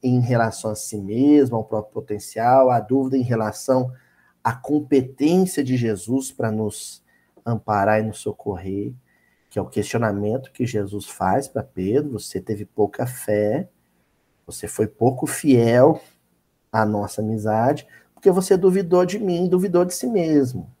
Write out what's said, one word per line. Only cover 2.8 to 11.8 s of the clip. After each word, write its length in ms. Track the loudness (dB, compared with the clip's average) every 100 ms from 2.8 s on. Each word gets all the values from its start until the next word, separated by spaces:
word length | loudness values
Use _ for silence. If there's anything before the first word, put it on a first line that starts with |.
dúvida 360 | 0 0 0 -2
em 60 |
relação 680 | 0 -2 -2 -4 -2 0 -2 -8 _ _ _ _
à 100 | -6
competência 1120 | -6 -4 -4 2 2 2 -2 2 2 2 -2
de 140 | -2 -2
Jesus 560 | -2 -4 -4 -4 -4
pra 180 | -6 -4
nos 520 | -2 -4 -8 -14 -18 _ _ _ _ -6
amparar 540 | -4 -2 0 2 2
e 60 | 0
nos 120 | -6
socorrer, 760 | -8 -8 -8 -8 -6 -6 -8 -12 _ _ _ _ _
que 100 | -8
é 40 |
o 40 | -4
questionamento 840 | -4 -4 -2 -2 -2 -2 -4 -6
que 160 | -6 -4
Jesus 400 | -2 -4 -8 -12
faz 380 | -4 0 0 -2
pra 160 | -8
Pedro: 560 | -8 -6